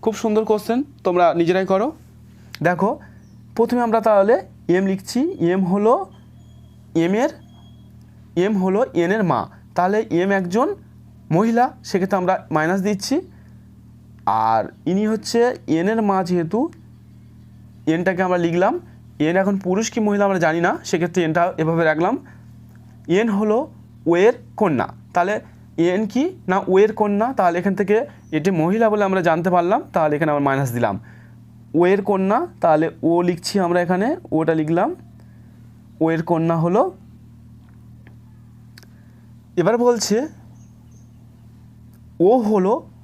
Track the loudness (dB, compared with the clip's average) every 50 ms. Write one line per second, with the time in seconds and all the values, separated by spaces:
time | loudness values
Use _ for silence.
0 | -2 -2 -4 -2 -4 0 0 0 0 0 -2 -2 0 -2 -2 -2 -2 -6 -10 -6
1 | -4 0 2 4 4 4 4 2 0 2 2 0 0 0 0 0 0 -2 -6 -10
2 | -20 -20 -20 -20 -20 -20 -20 -20 -20 -20 -12 -2 -2 -2 0 0 -2 -2 -2 -6
3 | -12 -20 -20 -20 -20 -20 -20 -20 -20 -16 -2 -2 0 0 2 0 0 0 0 0
4 | 2 2 4 4 4 4 2 2 0 -6 -20 -20 -2 0 0 2 2 0 -2 -4
5 | -6 -6 -2 -2 -2 -2 -2 -2 0 0 0 0 0 0 0 0 2 2 2 2
6 | 0 -8 -16 -20 -20 -20 -20 -20 -20 -20 -20 -20 -20 -20 -20 -20 -20 -6 -2 0
7 | 0 2 2 0 0 -2 -4 -8 -20 -20 -20 -20 -20 -20 -20 -20 -20 -20 -20 -20
8 | -20 -20 -20 -20 -20 -8 -2 -2 0 0 0 0 0 0 0 0 0 0 0 -2
9 | 0 0 0 0 0 0 0 -2 -2 -6 -10 -20 -20 -8 -4 -2 0 0 0 -2
10 | -2 0 -2 0 0 2 0 0 -2 -2 -2 -2 0 -2 -4 -8 -12 -20 -20 -20
11 | -20 -20 -20 -20 -6 -2 0 2 2 2 2 2 0 0 -2 -10 -16 -6 -4 -2
12 | -2 0 -2 -2 0 0 -2 -2 -4 -4 -2 -2 0 0 0 0 0 -2 -2 -4
13 | -2 -2 -4 -4 -4 -6 -18 -20 -20 -20 -20 -20 -20 -20 -20 -20 -20 -20 -20 -20
14 | -20 -20 -20 -8 -4 -2 0 0 2 2 2 0 -2 -4 -10 -10 -6 -2 -2 0
15 | 0 -2 -2 -4 -6 -2 0 2 2 2 0 -6 -4 -2 -2 0 0 0 0 0
16 | 0 0 0 0 0 0 -2 -2 -2 -2 -2 -2 -2 -4 -6 -14 -20 -20 -20 -20
17 | -20 -20 -20 -20 -20 -20 -20 -20 -20 -20 -20 -20 -20 -20 -20 -10 -4 -2 -2 0
18 | 0 -2 -2 -2 -2 0 0 0 0 0 0 2 0 0 0 -4 -8 -12 -20 -20
19 | -20 -20 -6 -2 -2 0 2 0 0 0 -2 -2 -2 -2 -2 -2 -2 -4 -4 -2
20 | -2 0 0 2 0 0 0 0 0 0 0 0 0 0 -2 -2 -6 -6 -4 -2
21 | -2 -2 0 0 0 0 2 0 0 0 0 -2 -2 -2 0 2 2 0 2 0
22 | 0 -2 -2 -4 -8 -14 -20 -20 -20 -20 -20 -20 -20 -20 -20 -20 -20 -20 -20 -20
23 | -4 0 0 2 2 2 0 0 0 0 0 -2 -2 -4 -10 -20 -20 -20 -20 -8
24 | -2 0 2 4 4 4 2 2 -8 -18 -4 -2 0 0 0 0 -2 -4 -6 -16
25 | -20 -6 -2 -2 0 0 -2 -6 -8 -12 -20 -20 -20 -18 -2 0 0 2 2 0
26 | -2 -2 -2 -2 -2 -2 -4 -8 -4 -2 -2 -2 0 2 4 4 4 4 2 0
27 | -2 0 0 0 0 -2 0 0 0 0 0 0 -2 -2 -2 -2 0 0 2 0
28 | 0 -2 -12 -20 -16 -6 -4 -2 0 0 0 2 0 0 2 2 2 2 2 2
29 | 0 0 0 0 2 2 0 0 0 0 0 2 2 2 0 -2 -2 -2 -2 0
30 | 0 0 0 0 0 0 0 0 0 0 0 0 -2 -2 -2 -2 -2 -2 -2 -4
31 | -8 -14 -20 -20 -20 -20 -20 -20 -20 -20 -20 -20 -20 -6 0 2 2 2 2 0
32 | 0 -2 -2 -2 0 0 0 -2 -2 -6 -8 -2 0 2 2 2 2 -2 -4 -4
33 | -2 0 0 2 0 0 -2 -4 -6 -6 -4 -2 -2 0 0 0 0 0 -2 -2
34 | 0 -2 -4 -6 -8 -4 -4 -2 0 0 0 -2 0 -2 0 0 0 -2 -4 -8
35 | -16 -20 -20 -20 -20 -20 -20 -20 -20 -20 -20 -20 -20 -20 -20 -20 -20 -20 -6 -4
36 | -2 -2 0 -2 -2 -2 -2 -2 0 -2 0 0 0 0 0 0 0 -2 -4 -12
37 | -20 -20 -20 -20 -20 -20 -20 -20 -20 -20 -20 -20 -20 -20 -20 -20 -20 -20 -20 -20
38 | -20 -20 -20 -20 -20 -20 -20 -20 -20 -20 -20 -20 -20 -20 -20 -20 -20 -20 -20 -20
39 | -20 -20 -20 -20 -20 -20 -20 -20 -20 -10 -4 0 0 2 2 2 2 2 2 0
40 | 0 -2 -2 -2 -2 -4 -10 -16 -20 -20 -20 -20 -20 -20 -20 -20 -20 -20 -20 -20
41 | -20 -20 -20 -20 -20 -20 -20 -20 -20 -20 -20 -20 -20 -20 -20 -20 -20 -20 -20 -20
42 | -20 -20 -4 2 4 4 4 4 2 2 0 0 2 0 0 -2 -4 -12 -20 -20